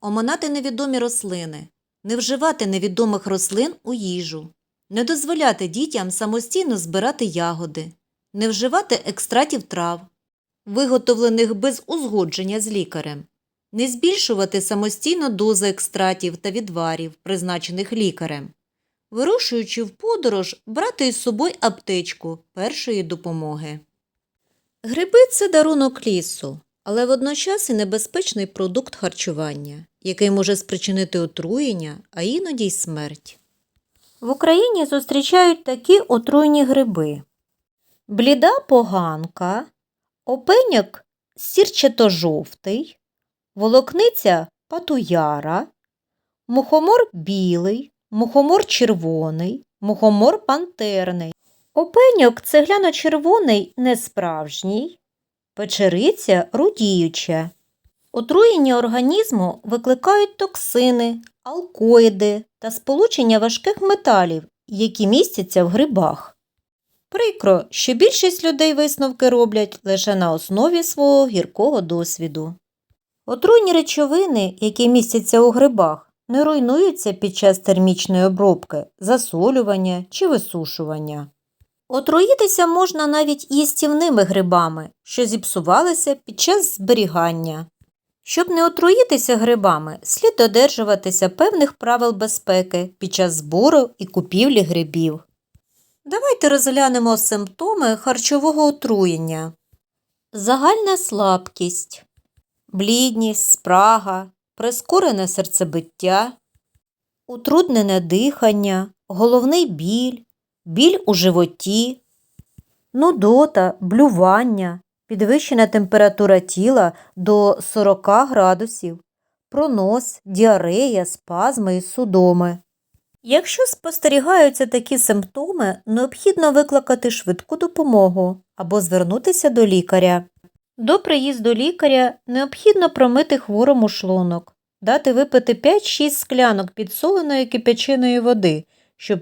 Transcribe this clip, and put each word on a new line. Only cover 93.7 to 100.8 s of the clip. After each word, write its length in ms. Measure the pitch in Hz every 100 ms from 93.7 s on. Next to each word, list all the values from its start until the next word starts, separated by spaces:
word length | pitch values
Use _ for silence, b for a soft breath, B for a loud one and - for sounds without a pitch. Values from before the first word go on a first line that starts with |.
| 311 240 _
і 80 | 190
купівлі 560 | 185 175 185 269 233
грибів. 580 | 170 170 151 165 160 156 _ _ _ _ _ _ _ _
Давайте 440 | 285 403 554 480 294
розглянемо 680 | 285 269 262 269 247 233 220
симптоми 800 | - 214 196 - 349 415 220 220
харчового 720 | 269 247 - 285 302 302 294
отруєння. 840 | 294 254 208 185 165 160 160 160 165 _ _ _ _ _ _ _
Загальна 640 | 214 202 262 302 440